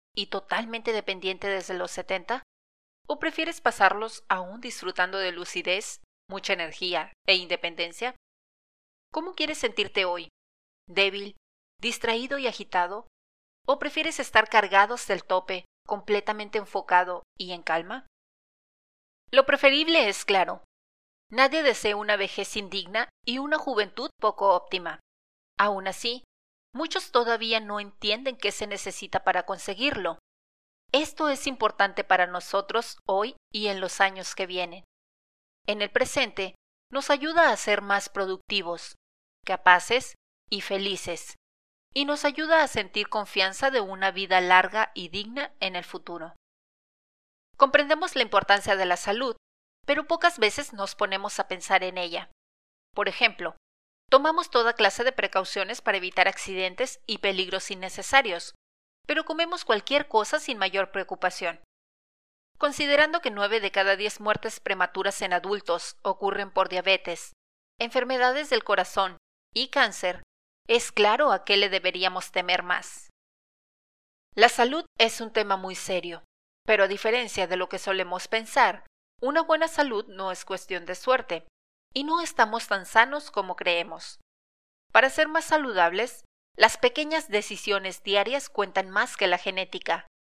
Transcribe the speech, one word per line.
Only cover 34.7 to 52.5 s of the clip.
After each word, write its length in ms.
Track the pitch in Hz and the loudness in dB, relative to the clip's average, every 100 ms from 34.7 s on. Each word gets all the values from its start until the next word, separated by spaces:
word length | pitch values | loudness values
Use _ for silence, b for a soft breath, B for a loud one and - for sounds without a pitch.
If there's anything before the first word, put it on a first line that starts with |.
| 180 - _ _ _ _ _ _ _ - | -8 -20 _ _ _ _ _ _ _ -4
En 160 | 208 | -2
el 80 | 208 | 0
presente, 640 | - 254 285 233 - 190 - _ _ _ | 0 0 0 -2 -4 -8 -10 _ _ _
nos 180 | 262 269 | -4 0
ayuda 420 | 285 302 330 311 | 0 2 4 6
a 40 | 214 | 4
ser 260 | - 208 | 0 0
más 280 | 202 202 - | 2 -2 -2
productivos, 840 | 196 190 190 - 202 170 170 - - _ _ _ _ - | -4 -4 -4 -4 -4 -4 -8 -10 -20 _ _ _ _ -6
capaces 720 | 185 185 180 - 240 - - _ _ - | 2 8 6 6 0 -2 -14 _ _ -8
y 100 | 202 | -6
felices, 760 | - 196 196 180 - 175 - - _ _ _ _ _ | -4 -4 -4 -6 -6 -8 -10 -20 _ _ _ _ _
y 100 | 269 | -4
nos 220 | 285 294 294 | -2 0 -2
ayuda 360 | 294 311 320 | 0 4 4
a 60 | 285 | 4
sentir 400 | - 190 208 208 | 0 -4 -4 -2
confianza 640 | 214 196 202 190 190 269 | -2 -2 0 0 2 2
de 80 | 262 | 2
una 320 | 190 190 196 | 0 0 -2
vida 300 | 185 190 185 | 0 2 4
larga 500 | 180 185 185 214 220 | 8 8 6 2 -2
y 140 | - 175 | -4 -10
digna 480 | 185 208 254 - - | -8 -8 -8 -8 -6
en 160 | 190 180 | -6 -6
el 80 | 170 | -10
futuro. 480 | 180 - 170 165 - _ _ _ _ _ _ _ _ _ _ _ - | -12 -10 -12 -12 -16 _ _ _ _ _ _ _ _ _ _ _ 2
Comprendemos 600 | 277 285 285 311 359 269 | 6 6 4 0 0 -2
la 60 | |
importancia 520 | 226 202 196 202 190 196 | 2 2 4 4 2 0
de 100 | 185 | 2
la 120 | 175 | 0
salud, 400 | 202 220 262 226 _ _ _ _ - | -2 -2 -4 -6 _ _ _ _ -2
pero 180 | 285 302 | -2 0
pocas 320 | 339 339 302 | 2 2 4
veces 360 | 220 - 285 | 0 0 -8
nos 200 | 208 196 | -8 -8
ponemos 460 | - 202 190 202 - | -4 -2 -2 -4 -4
a 80 | 190 | -4
pensar 360 | 185 - 190 | -6 2 2
en 140 | 185 185 | 2 -4
ella. 320 | 175 170 175 _ _ | -6 -8 -12 _ _